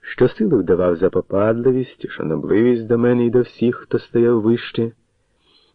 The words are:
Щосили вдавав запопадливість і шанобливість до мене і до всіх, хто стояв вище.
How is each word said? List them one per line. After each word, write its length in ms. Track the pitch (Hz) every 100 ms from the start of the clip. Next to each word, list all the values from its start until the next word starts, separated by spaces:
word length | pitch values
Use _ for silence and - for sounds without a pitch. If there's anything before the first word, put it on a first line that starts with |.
Щосили 540 | - - 123 - 220 135
вдавав 400 | 87 87 90 85
запопадливість 1080 | 90 92 - 98 107 113 123 131 127 -
і 40 | -
шанобливість 800 | - 76 78 80 92 120 120 113
до 120 | 117
мене 280 | 120 123 120
і 40 |
до 120 | 120
всіх, 340 | 120 - 120 123
хто 220 | - 120
стояв 420 | - 120 117 120
вище. 520 | 107 117 - - 117 - _ _ _ _ _ _ _